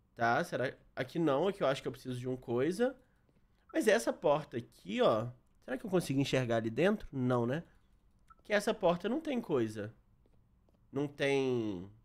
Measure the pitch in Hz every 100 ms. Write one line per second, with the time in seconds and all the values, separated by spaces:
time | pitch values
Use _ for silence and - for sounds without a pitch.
0 | _ - 117 123 170 143 127 - _ -
1 | 135 170 160 135 190 - 143 139 147 123
2 | 127 123 127 127 - 120 147 185 247 -
3 | _ _ _ _ _ _ _ 320 220 214
4 | 302 - 160 147 - 127 123 - 175 233
5 | 208 110 120 - _ _ - 254 208 180
6 | 165 135 135 131 123 117 113 113 185 214
7 | - 139 127 123 117 147 - _ _ _
8 | _ _ _ - - 208 226 220 175 175
9 | 202 285 311 247 - 139 113 107 107 -
10 | _ _ _ _ _ _ _ _ _ 131
11 | 143 - 139 139 131 123 110 90 98 107